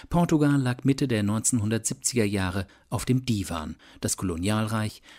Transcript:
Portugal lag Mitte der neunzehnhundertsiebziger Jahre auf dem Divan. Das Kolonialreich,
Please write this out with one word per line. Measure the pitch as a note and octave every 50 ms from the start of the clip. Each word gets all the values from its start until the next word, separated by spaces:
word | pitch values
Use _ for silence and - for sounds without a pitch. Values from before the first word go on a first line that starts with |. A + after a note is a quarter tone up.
| - -
Portugal | - E3+ F3 D#3+ E3 D3+ D3 C#3+ C#3+ C#3
lag | C3 B2+ B2 B2 -
Mitte | C3 C#3 C3+ D3 B2+
der | A#2+ G#2+ G2+
neunzehnhundertsiebziger | G2+ G#2+ A2 A2 - - A#2+ G2+ G#2+ A2 A2 - - - - - - - A#2 G#2+
Jahre | G#2 G#2 G2 F#2+ F#2 F2+ G2+ F#2+ - - _ _ _
auf | - A2 -
dem | - B2+ B2+ B2+
Divan. | B2+ A2+ G2+ F#2+ - F2 E2 D#2 - D#2+ - - - - -
Das | - A2 -
Kolonialreich, | - F#2+ F#2 E2+ D#2+ F2+ G2+ G#2+ G#2+ A2 G#2+ A2+ A2 G#2+ G#2+ - - - - -